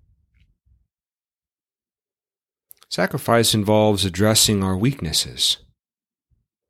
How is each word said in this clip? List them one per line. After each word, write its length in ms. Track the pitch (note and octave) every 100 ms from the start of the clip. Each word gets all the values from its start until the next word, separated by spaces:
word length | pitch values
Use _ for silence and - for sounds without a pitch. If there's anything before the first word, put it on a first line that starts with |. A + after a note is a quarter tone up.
| _ _ _ _ _ _ _ _ _ _ _ _ _ _ _ _ _ _ _ _ _ _ _ _ _ _ _ _ -
Sacrifice 640 | - F#3 B2+ - A#2 A2+
involves 520 | A2 G2+ G#2+ G#2+ G2+ G2
addressing 580 | E2+ G#2+ A2 - G2+
our 120 | F#2+ F#2
weaknesses, 800 | A#2+ C3+ D#2+ - C2 B1 - - - _ _ _ _ _ _ _ _ _